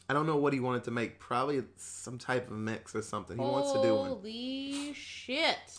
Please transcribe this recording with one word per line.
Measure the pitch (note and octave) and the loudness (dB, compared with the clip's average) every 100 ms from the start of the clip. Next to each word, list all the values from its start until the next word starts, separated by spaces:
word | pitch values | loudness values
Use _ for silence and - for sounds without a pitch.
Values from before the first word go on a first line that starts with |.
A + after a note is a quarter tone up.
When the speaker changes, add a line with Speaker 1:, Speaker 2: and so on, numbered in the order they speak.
| - | -2
Speaker 1:
I | C#3+ | 2
don't | D#3 | 4
know | D3 | 4
what | C#3+ | 4
he | C#3 | 4
wanted | B2+ B2 A2+ | 2 0 0
to | |
make. | A#2+ G#2+ - | 0 -2 -4
Probably | - B2 C#3 C#3+ A2 - | -2 0 2 0 -2 -8
some | - - - B2 | -14 -12 -10 -8
type | - B2+ B2 | -2 0 0
of | G#2+ | -4
mix | A2 A2 - A2 | -2 -4 -4 -4
or | |
something. | G#2 G#2+ F2+ A2+ | -4 -4 -4 -2
He | |
wants | C#4 C4+ C#4+ | 0 2 2
to | C4+ | 4
do | C4+ C4+ | 6 4
one. | C#4 | 2
Speaker 2:
Holy | A#3+ G3+ A3+ B3+ C4+ C#4 C#4 C#4+ | -4 -6 -6 -4 -4 -4 -4 -6
shit. | C#4+ - - - C4+ D#4+ - - | -8 -12 -12 -4 2 2 2 -4